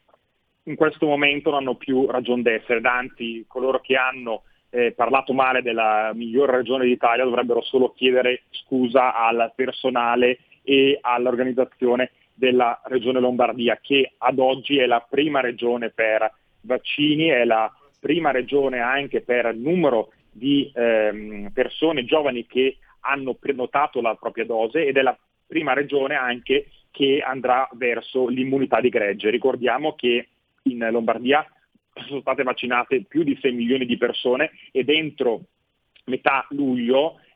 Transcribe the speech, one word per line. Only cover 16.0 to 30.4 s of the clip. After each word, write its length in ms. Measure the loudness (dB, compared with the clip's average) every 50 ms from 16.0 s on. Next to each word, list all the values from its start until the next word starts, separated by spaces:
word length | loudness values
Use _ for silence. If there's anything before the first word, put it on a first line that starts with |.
| 0 2 2 2 0 -2 -4 _ _ _ _ _
vaccini, 640 | -6 -4 -4 -4 -4 -6 -4 0 0 0 2 2 2 2
è 160 | 2 2 4
la 260 | 2 2 2 0 -2 -4 _ _ _ _ _
prima 320 | -4 -2 -2 0 0 0
regione 480 | 0 0 -2 0 0 0 0 0 0 -2
anche 420 | -2 -2 -2 -2 -4 -4 -4 -6
per 320 | -2 0 0 0 0 0 -2
numero 560 | -2 -2 -2 0 2 2 2 2 2 0 -2 _ _ _ _
di, 380 | _ -6 -2 0 2 2 0 -2 -2
ehm, 800 | 0 0 2 4 2 2 0 -2 -4 -8 -10 -10 -10 -10 -6 -4
persone 500 | -2 -2 -2 -2 0 0 0 0 0 0
giovani 400 | 0 0 2 2 0 -2 -4 -6
che 320 | -4 0 0 2 2 0 -4 _ _ _ _
hanno 320 | -4 -2 -2 -2 -2 -6 -8
prenotato 680 | -4 -4 -4 -4 -4 -4 -2 0 0 0 0 0 -2
la 140 | -2 -2 -2
propria 300 | -2 -6 -8 -6 -6 -4
dose 400 | -4 -2 -2 -2 -2 0 0 0
ed 120 | 2 2 2
è 40 |
la 160 | 2 2 0 -2 _ _ _ _ _
prima 280 | _ -6 -4 -2 0 0
regione 420 | 0 -2 0 0 0 0 0 -2
anche 540 | -2 -2 -2 -4 -6 -2 -2 0 0 0 -4 -10 _ _ _
che 320 | -4 0 2 2 2 2 0
andrà 420 | -2 -6 -4 0 2 2 2 0 -2 -4
verso 540 | -4 -2 -2 -2 -2 -6 -4 -2 0 0 0
l'immunità 540 | 0 -2 0 0 0 0 2 2 2 2
di 80 | 2 2
gregge. 400 | 2 2 2 0 0 0 0 0
Ricordiamo 640 | 0 2 2 0 0 0 0 0 0 0 -2 -4 -4
che 320 | -2 0 0 0 0 -2 -6 _ _